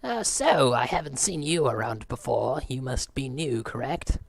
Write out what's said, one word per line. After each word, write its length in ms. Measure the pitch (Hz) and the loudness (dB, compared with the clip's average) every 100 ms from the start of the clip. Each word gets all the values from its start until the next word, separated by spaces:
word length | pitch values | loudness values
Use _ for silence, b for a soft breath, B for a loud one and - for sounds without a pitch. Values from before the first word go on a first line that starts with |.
Uh, 200 | 254 240 | -2 -2
so, 500 | 208 - 285 - 131 | 0 2 4 6 6
I 140 | 120 123 | 4 2
haven't 320 | 170 151 127 | 0 -2 -2
seen 240 | - 170 | -2 0
you 240 | 147 170 143 | 0 4 4
around 400 | 107 113 110 - | 2 -2 -4 -6
before. 540 | 123 - 117 113 143 - | -6 0 0 2 -2 -2
You 140 | 127 | -6
must 320 | 131 127 - | -2 -4 -4
be 140 | - 135 | -6 -6
new, 340 | 131 156 120 | -4 -2 -2
correct? 560 | 113 117 123 165 - - | -4 -6 -4 -4 -2 -2